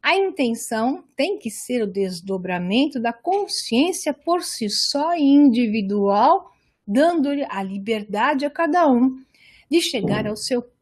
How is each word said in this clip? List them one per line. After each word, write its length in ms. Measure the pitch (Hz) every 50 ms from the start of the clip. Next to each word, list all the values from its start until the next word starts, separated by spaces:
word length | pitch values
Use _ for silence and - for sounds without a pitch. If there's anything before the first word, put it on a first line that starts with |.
| -
a 120 | 294 339
intenção 880 | 392 392 381 - - 277 233 226 220 - - 233 220 220 254 285 359 - _ _
tem 240 | - 269 349 415 -
que 100 | - 226
ser 320 | - - - - 247 247
o 60 | 220 202
desdobramento 1120 | 185 196 196 185 185 170 170 190 190 190 180 180 180 175 175 180 202 240 285 311 302 262
da 120 | 226 233
consciência 1000 | 233 - _ 339 370 403 403 - - - - - 226 233 294 349 370 - - 311 285
por 300 | _ _ - 339 359 339
si 260 | - - - 233 202
só 460 | 202 - - - - 277 294 330 349
e 80 | 339 294
individual, 1300 | 277 277 285 294 277 226 233 247 220 208 226 202 190 202 208 202 196 196 208 226 277 339 392 - - _ _ _ _ _ _ _
dando-lhe 580 | - 202 247 294 339 349 330 262 285 285 285 285 -
a 140 | - 190 196
liberdade 800 | 190 196 202 196 214 220 214 208 214 196 202 226 285 302 269 285
a 60 | 285
cada 360 | 285 - 339 311 302 359 339 294
um 320 | 254 240 247 262 262 - - _ _ _ _ - - _ _ _
de 100 | 285 339
chegar 460 | 330 - - 240 - - 202 214 214 214
ao 80 | 214
seu 280 | 214 - - 262 240 240 - _ _